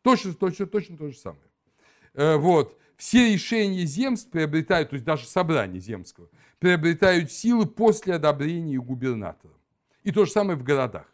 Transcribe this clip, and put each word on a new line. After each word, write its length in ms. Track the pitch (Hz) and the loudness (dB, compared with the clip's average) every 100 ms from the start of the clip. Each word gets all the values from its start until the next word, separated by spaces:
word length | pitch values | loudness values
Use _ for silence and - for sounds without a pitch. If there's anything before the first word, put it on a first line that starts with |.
Точно, 320 | 247 247 190 | 4 2 0
точно, 340 | 160 190 - 196 | -4 -4 -4 -6
точно 300 | 214 - 160 | -6 -8 -14
то 120 | 151 | -14
же 80 | 127 | -14
самое. 320 | 95 76 _ _ _ _ _ _ _ | -16 -16 _ _ _ _ _ _ _
Э, 240 | - 151 156 | 0 2 4
вот. 420 | 165 165 131 _ _ _ | 4 4 2 _ _ _
Все 360 | - 240 233 | 2 4 6
решения 520 | 196 - 226 202 185 | 2 0 0 0 -2
земств 440 | 170 147 269 240 - | -4 -2 -2 -2 -4
приобретают, 640 | 165 156 156 156 175 151 | -4 -2 -2 0 0 0
то 20 | |
есть 100 | 139 | -6
даже 220 | 117 156 | -4 -4
собрание 560 | 120 185 170 151 98 92 | -2 -2 0 0 -2 -8
земского, 480 | 95 101 - _ 87 _ _ _ | -10 -12 -14 _ -20 _ _ _
приобретают 720 | 180 175 165 160 190 175 156 | 0 2 0 2 4 4 0
силы 360 | - 226 240 | -4 0 2
после 480 | 202 - 220 214 185 | 0 2 2 2 -2
одобрения 600 | 170 151 143 151 170 160 | 0 0 0 -4 -4 -4
их 100 | 131 | -6
губернатором. 720 | 123 127 127 113 90 - 78 _ _ _ _ _ | -6 -6 -4 -4 -8 -12 -20 _ _ _ _ _
И 100 | 208 | -4
то 100 | 202 | 0
же 80 | 185 | 2
самое 260 | 214 202 156 | 2 0 -2
в 60 | |
городах. 480 | 123 143 123 87 - | 0 0 0 -6 -16